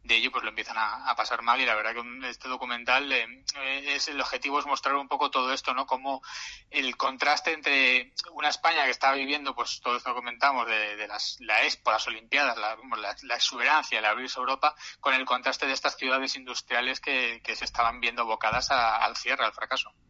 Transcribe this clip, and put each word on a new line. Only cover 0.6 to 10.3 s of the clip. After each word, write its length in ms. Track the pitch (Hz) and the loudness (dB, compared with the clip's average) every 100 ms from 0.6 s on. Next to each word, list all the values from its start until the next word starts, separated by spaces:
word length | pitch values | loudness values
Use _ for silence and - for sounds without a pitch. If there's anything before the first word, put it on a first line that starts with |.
| 104 110 | -6 -2
a, 320 | 107 110 127 | -2 -2 -2
a 60 | |
pasar 280 | 117 104 117 | -2 -2 0
mal. 180 | 117 131 | 2 2
Y 40 | |
la 100 | 123 | 2
verdad 180 | 107 110 | 2 0
que 80 | 117 | -4
un-, 240 | 120 127 | -8 -10
este 240 | 127 117 131 | -10 -10 -8
documental, 600 | 127 123 120 120 131 139 | -6 -6 -4 0 0 2
eh, 320 | 127 113 131 - 139 | -2 -2 -6 -8 -6
eh, 380 | 135 139 143 | -4 -4 -2
es, 140 | 139 160 | -2 -2
el 120 | 143 | -4
objetivo 380 | 123 127 139 147 | -4 -4 -2 -2
es 80 | 143 | 0
mostrar 300 | 135 135 139 | -2 0 -2
un 120 | 135 | 0
poco 220 | 143 143 | 0 0
todo 220 | 135 127 | 2 0
esto, 200 | 135 - | 0 -2
¿no? 120 | 127 135 | -2 -2
Como 360 | 127 135 131 - - - - - | -2 -2 -4 -6 -12 -12 -14 -6
el 260 | 147 131 120 | -2 -2 0
contraste 560 | 135 131 147 147 170 | -2 2 2 2 0
entre 600 | 156 147 139 127 127 123 - 143 | -2 2 4 6 4 0 -8 -10
una 160 | 147 151 | -2 -2
España 360 | 135 165 160 | 2 2 4
que 60 | 131 | 2
estaba 240 | 120 135 | 4 4
viviendo, 400 | 139 135 147 139 | 4 0 -2 -2
pues, 260 | 120 117 - | -4 -4 -4
todo 160 | 123 120 | -2 -2
esto 140 | 127 | -2
que 60 | 123 | -4
comentamos 500 | 120 | -6